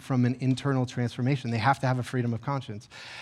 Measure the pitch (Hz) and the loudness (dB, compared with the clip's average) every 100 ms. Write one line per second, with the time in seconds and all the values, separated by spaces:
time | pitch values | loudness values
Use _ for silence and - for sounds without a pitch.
0 | - 131 123 127 131 127 143 131 123 - | -2 2 4 2 0 2 2 0 0 -2
1 | 120 - 127 139 117 117 120 139 131 127 | -4 0 0 0 0 2 4 4 2 0
2 | 120 127 120 113 - 139 123 104 - - | -2 0 0 -2 -4 -6 -6 -12 -14 -18
3 | - - | -16 -16